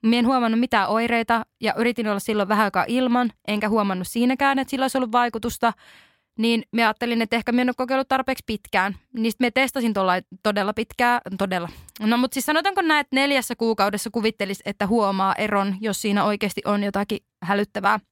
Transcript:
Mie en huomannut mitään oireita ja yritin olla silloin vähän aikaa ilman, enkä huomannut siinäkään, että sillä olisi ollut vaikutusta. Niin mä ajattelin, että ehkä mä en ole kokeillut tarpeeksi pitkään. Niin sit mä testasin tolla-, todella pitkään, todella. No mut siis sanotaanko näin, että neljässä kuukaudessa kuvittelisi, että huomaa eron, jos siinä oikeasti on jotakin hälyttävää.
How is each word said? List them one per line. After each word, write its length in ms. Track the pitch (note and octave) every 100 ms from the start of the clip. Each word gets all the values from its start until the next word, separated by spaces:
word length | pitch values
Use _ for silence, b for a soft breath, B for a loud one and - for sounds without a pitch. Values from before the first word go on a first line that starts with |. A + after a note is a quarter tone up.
Mie 160 | A3+ A#3
en 80 | A#3+
huomannut 340 | C4+ A#3 A3
mitään 280 | B3 A3+ G3
oireita 540 | A3 A#3 A#3 A3+ A#3 A3 _
ja 140 | A3 -
yritin 320 | A#3 A#3+ G#3+
olla 120 | G3+
silloin 280 | - G#3+ G3
vähän 160 | G#3+
aikaa 200 | G#3+ F#3+ -
ilman, 440 | B3 B3+ A#3+ A#3+ - -
enkä 200 | G#3 G#3+
huomannut 400 | A3 G3+ F#3 F3+
siinäkään, 500 | A#3 B3 C4 C#4 C#4
että 120 | C4
sillä 140 | C4
olisi 140 | C4 C4+
ollut 140 | B3+
vaikutusta. 600 | A#3+ A#3+ A3+ A3+ - A#3 - b b b b b -
Niin 240 | A3+ A#3 -
mä 100 | A3+
ajattelin, 400 | A3+ A3 A#3+ A#3
että 140 | A3+ A#3
ehkä 160 | A3
mä 80 | A#3+
en 80 | B3+
ole 60 | B3
kokeillut 320 | B3+ C4 C4+
tarpeeksi 360 | C4 C4 C4 -
pitkään. 480 | G#3+ - G3 F#3+ F#3 _
Niin 200 | - A3+
sit 80 | G#3+
mä 100 | B3
testasin 420 | B3 C4 C4+ A#3
tolla-, 280 | G3+ F#3+ F3+ - F#3
todella 300 | G#3+ G3+ G3
pitkään, 480 | G#3+ A#3 - A#3+ A#3+ - F#3+
todella. 300 | G3 F#3 E3+ B B -
No 160 | G#3+ A#3
mut 160 | B3+
siis 140 | - B3
sanotaanko 360 | D4+ E4 G4
näin, 180 | E4+ D4+
että 160 | C#4+ C4
neljässä 400 | C#4 C#4 A#3+ A#3+
kuukaudessa 540 | A3+ A3 G3+ G3+ -
kuvittelisi, 520 | A#3 A3 G#3+ G3 G3 -
että 200 | G3+ G3+
huomaa 480 | A3+ G#3 G3 F#3+
eron, 420 | - G#3+ G3+ G3 F#3+
jos 220 | G#3+ F#3+
siinä 220 | G#3+ G3+
oikeasti 360 | G#3+ G#3 G#3 F#3+
on 200 | - G#3
jotakin 340 | G3+ G3 G3+ G#3+ _ _
hälyttävää. 580 | E3 G3+ G#3 G#3 G3 G#3+ _